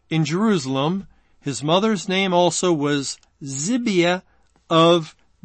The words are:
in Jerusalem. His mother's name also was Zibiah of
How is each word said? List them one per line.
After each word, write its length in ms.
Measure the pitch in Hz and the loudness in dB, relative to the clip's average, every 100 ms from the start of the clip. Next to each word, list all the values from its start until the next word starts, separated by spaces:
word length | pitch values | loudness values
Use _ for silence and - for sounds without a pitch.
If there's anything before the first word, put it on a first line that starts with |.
| - | -6
in 140 | 160 | -2
Jerusalem. 840 | 147 170 220 190 131 135 147 190 185 _ _ _ | -2 0 0 0 -2 -4 -2 -4 -8 _ _ _
His 220 | 143 120 | -10 -6
mother's 460 | 147 180 220 208 170 | 0 0 2 -2 -2
name 260 | 185 196 | -2 0
also 380 | 175 175 - 185 | 2 2 2 0
was 460 | 160 143 143 131 - _ - | 0 0 -2 -4 -10 _ -16
Zibiah 800 | 139 135 160 254 240 180 170 180 - _ _ _ - | -12 -8 -4 -2 0 2 2 0 -6 _ _ _ 0
of 460 | 160 165 175 156 - _ _ | 4 6 4 0 -14 _ _